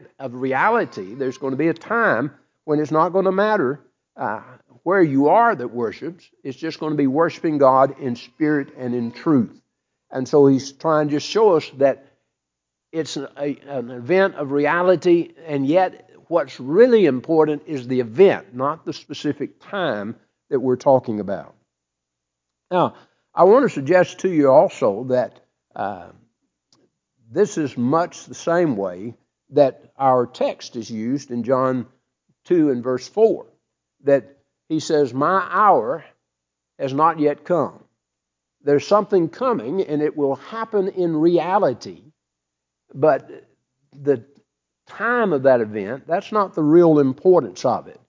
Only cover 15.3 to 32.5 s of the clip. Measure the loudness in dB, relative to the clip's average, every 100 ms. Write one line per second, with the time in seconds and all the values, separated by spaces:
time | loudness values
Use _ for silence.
15.3 | -12 -8 -4 0 2 0 -4 _ -20 _
16.3 | -2 -2 -10 -2 4 6 6 4 0 0
17.3 | 2 2 -2 -8 -10 -4 -4 -2 4 4
18.3 | 4 -6 -6 -6 -6 -12 -14 -16 -8 -6
19.3 | -6 -10 _ -12 -6 -4 -4 -8 -14 _
20.3 | _ _ -4 -2 0 2 2 2 -6 -6
21.3 | -10 -12 _ _ _ _ _ _ _ _
22.3 | _ _ _ _ 0 0 -4 _ _ _
23.3 | 2 4 6 2 -2 0 2 2 -2 -2
24.3 | 2 6 6 4 0 -2 -2 -2 -2 -2
25.3 | -10 _ _ _ -10 -8 -10 -16 -20 _
26.3 | _ _ _ _ _ _ _ _ _ _
27.3 | -2 -2 -2 -6 -4 -2 0 -2 -8 -20
28.3 | -8 -2 0 0 -2 -6 -8 -14 -16 _
29.3 | _ _ 2 2 0 _ -2 2 2 0
30.3 | -4 -6 -6 -14 -14 -10 -8 -6 -6 -6
31.3 | -8 -2 0 0 -4 -8 _ _ _ _
32.3 | _ -2